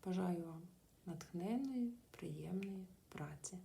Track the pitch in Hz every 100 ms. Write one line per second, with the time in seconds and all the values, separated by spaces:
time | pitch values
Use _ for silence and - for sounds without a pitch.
0 | 190 185 185 175 165 160 180 - - -
1 | - 160 - 175 185 240 269 254 240 240
2 | - - 165 151 156 185 196 190 185 -
3 | - - 147 151 - 180